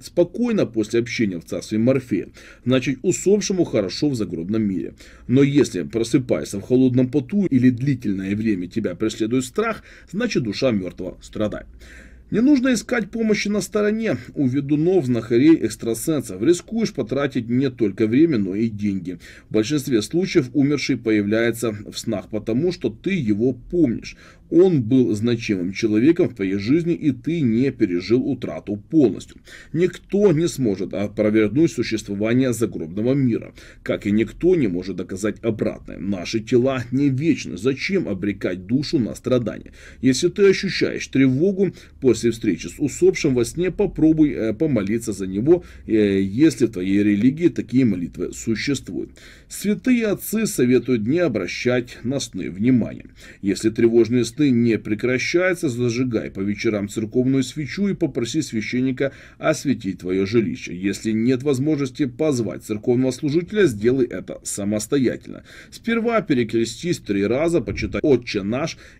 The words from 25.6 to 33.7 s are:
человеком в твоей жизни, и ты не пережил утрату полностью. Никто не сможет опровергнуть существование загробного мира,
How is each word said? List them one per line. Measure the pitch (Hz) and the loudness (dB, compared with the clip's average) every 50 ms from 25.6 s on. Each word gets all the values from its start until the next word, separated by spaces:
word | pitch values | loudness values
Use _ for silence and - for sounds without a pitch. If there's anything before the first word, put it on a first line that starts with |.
| 87 95 98 | -2 -6 -4
человеком | - 113 107 107 107 123 160 170 190 160 - | -2 0 2 2 4 4 4 4 4 2 -2
в | - | 0
твоей | - 98 95 98 | -4 -2 -2 -2
жизни, | 101 98 113 147 175 165 175 165 | -2 0 2 2 2 2 0 -2
и | - - 147 | 0 0 -2
ты | 127 - - 151 165 170 | -2 -2 -4 -4 -2 0
не | 139 113 110 117 135 135 | 2 2 2 2 2 0
пережил | 131 - 110 92 87 87 98 98 117 127 - | 2 0 0 0 0 -2 0 2 2 2 2
утрату | 143 135 - - 82 76 82 - 98 104 | 0 -4 -4 -6 -8 -10 -10 -8 -8 -8
полностью. | 104 - - 160 160 131 101 - - - - - - _ - - - - - - | -8 -6 0 4 4 4 4 2 -2 -10 -18 -20 -20 _ -20 -20 -20 -16 -6 -2
Никто | 160 180 180 - - - - 190 202 208 196 | 0 0 0 -2 -6 -10 -2 0 4 4 4
не | 156 151 170 | 4 4 0
сможет | 170 - 135 127 107 95 92 92 - - | -2 -2 0 -2 -2 0 -2 -4 -6 -4
опровергнуть | 92 101 104 104 110 104 107 107 110 107 104 107 147 165 160 - | -6 -6 -4 -2 0 2 4 4 4 2 2 2 2 2 2 2
существование | 123 113 - 113 107 - 101 101 98 107 113 120 131 131 127 117 | -2 -4 -2 -4 -6 -6 -6 -6 -4 0 2 2 2 2 2 2
загробного | 107 117 92 90 85 80 78 87 104 110 123 139 | 0 -2 -2 -2 -8 -10 -8 -6 -2 0 0 2
мира, | 143 131 120 110 - - - - - - - | 2 2 2 0 0 -4 -10 -18 -20 -20 -20